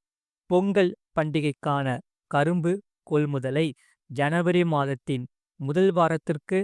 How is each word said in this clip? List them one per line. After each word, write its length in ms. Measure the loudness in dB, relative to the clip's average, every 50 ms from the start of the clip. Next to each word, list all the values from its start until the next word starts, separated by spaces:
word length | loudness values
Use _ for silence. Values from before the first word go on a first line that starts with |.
| _ _ _ _ _ _ _ _ _ 0
பொங்கல் 420 | 0 2 2 2 2 2 2 2 0 -6 _ _
பண்டிகைக்கான 760 | -4 -2 -2 0 0 -2 -2 -2 -4 _ -4 -2 -2 -2 -2 -2 -4 -4 -8 _ _ _ _ -2
கரும்பு 420 | 0 0 2 2 0 0 0 0 -2 -4 -6 _ _ _ _
கொள்முதலை 600 | -2 -2 0 0 0 -2 -4 -4 -2 -2 0 -2 -2 -4 _ _ _ _ _ _ -10
ஜனவரி 520 | -4 -2 0 0 0 0 2 2 2 2 2
மாதத்தின் 600 | 2 0 0 0 -2 -4 -6 _ -4 -4 -4 -6 -10 _ _ _ _ _ -8
முதல் 320 | -6 -2 0 2 2 2
வாரத்திற்கு 640 | 4 2 2 2 0 -2 -4 -4 -6 -6 _ -4 -4 -4